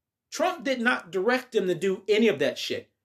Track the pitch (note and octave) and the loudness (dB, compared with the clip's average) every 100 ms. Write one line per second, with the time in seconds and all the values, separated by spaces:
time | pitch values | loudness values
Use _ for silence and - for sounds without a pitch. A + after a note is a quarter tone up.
0 | _ _ _ - F4 E4+ B3 B3+ A#3 B3+ | _ _ _ -2 -2 -2 -4 0 0 0
1 | F3 F#3 G3+ B3+ - G#3+ F#3 E3+ G3 F#3+ | -2 -2 0 0 0 -2 0 0 0 -2
2 | - G#3 A#3 C#3 C3+ - - G2+ - _ | 0 2 4 4 0 -2 -6 -8 -8 _